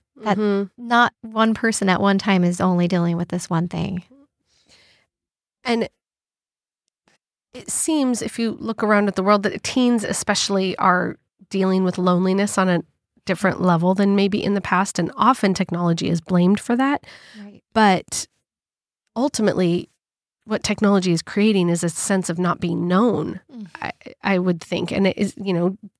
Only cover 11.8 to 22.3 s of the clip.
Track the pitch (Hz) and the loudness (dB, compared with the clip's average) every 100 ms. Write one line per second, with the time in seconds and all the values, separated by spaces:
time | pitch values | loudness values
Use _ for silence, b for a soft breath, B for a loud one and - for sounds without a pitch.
11.8 | 185 180 180 180 185 190 208 - 185 175 | 0 0 2 2 2 2 0 0 2 0
12.8 | - _ _ _ - 175 190 - 185 170 | -2 _ _ _ -6 -2 -2 0 2 2
13.8 | 175 190 196 196 196 196 - 202 - 185 | 2 2 2 2 2 0 -2 -2 0 -2
14.8 | 196 - 165 - 220 262 202 185 185 175 | 0 -2 -4 0 0 2 0 0 -2 -2
15.8 | 175 165 180 170 - 180 180 202 - 240 | 0 0 0 -2 0 2 4 2 0 0
16.8 | 269 285 B B B 208 202 196 _ 220 | 0 -2 B B B -20 -20 -20 _ 4
17.8 | 208 185 - - - _ _ _ _ _ | 4 4 0 -10 -10 _ _ _ _ _
18.8 | _ _ _ - 277 - 208 - 180 175 | _ _ _ -4 -2 0 0 2 0 0
19.8 | - _ _ _ _ _ - 214 - 202 | -4 _ _ _ _ _ -6 -4 -4 0
20.8 | 208 202 185 165 - 202 214 196 175 170 | 2 2 2 -2 -2 0 2 2 2 0
21.8 | 175 - - 190 180 | -2 -4 -2 -2 -2